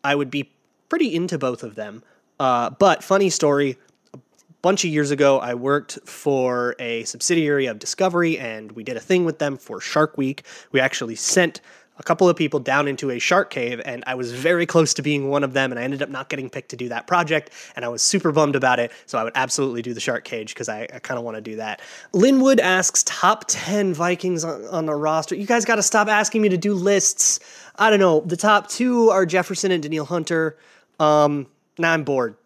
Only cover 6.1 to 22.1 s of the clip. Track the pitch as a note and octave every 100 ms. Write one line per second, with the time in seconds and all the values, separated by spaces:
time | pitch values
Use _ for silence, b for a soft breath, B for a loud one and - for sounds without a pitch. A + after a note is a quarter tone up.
6.1 | - D3 C3+ B2+ B2 B2 - A#2+ A#2 A2+
7.1 | A#2+ - E3+ D3+ C#3+ B2+ G#2+ - - F#3+
8.1 | F3 E3+ D#3+ A#2+ A2 G#2+ A2+ A2+ A#2 -
9.1 | F#3 E3+ D#3 D3 C3+ - G2 - D3+ D3+
10.1 | - C3+ C#3 B B B C3+ C3 - A#2
11.1 | A2+ - F#3+ E3+ - b b b - -
12.1 | E3 F3+ E3 D3+ D3 B2+ C3+ C#3+ C3 C#3
13.1 | A#2+ - F3 - C#3 A#2+ A#2+ C3+ B2 B2+
14.1 | B2+ A#2+ B2 D#3 F3 E3+ E3+ D#3 - D3
15.1 | C#3+ C3+ C#3 C#3 C3+ C3+ A#2+ B2+ C#3 C#3
16.1 | C3+ C3 C#3 C3 C#3 - A#2 B2 A#2 -
17.1 | F3+ D#3+ D#3+ D3+ B B - A#2+ A#2+ -
18.1 | G3 E3+ D3+ D3 C#3 C3 B2 A#2+ B -
19.1 | A#2+ A2+ C3 C3 - C3+ A#2+ A#2 A2+ -
20.1 | A#2 - A#2 G#2+ - A#2 G#2+ A#2 B2 -
21.1 | B2+ A#2 A2 A2 A2 A2 G2+ B B B